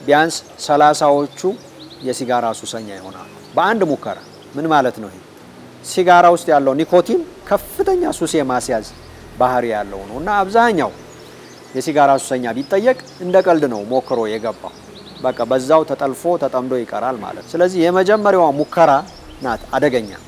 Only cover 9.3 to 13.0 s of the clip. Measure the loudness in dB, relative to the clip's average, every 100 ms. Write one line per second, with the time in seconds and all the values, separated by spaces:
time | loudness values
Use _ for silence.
9.3 | 0 0 2 0 -2 -4 -10 -10 -8 -2
10.3 | 0 2 4 4 2 -2 -4 -20 -20 -20
11.3 | -20 -20 -20 -10 -8 -2 2 4 4 0
12.3 | -4 -4 -6 -2 0 2 0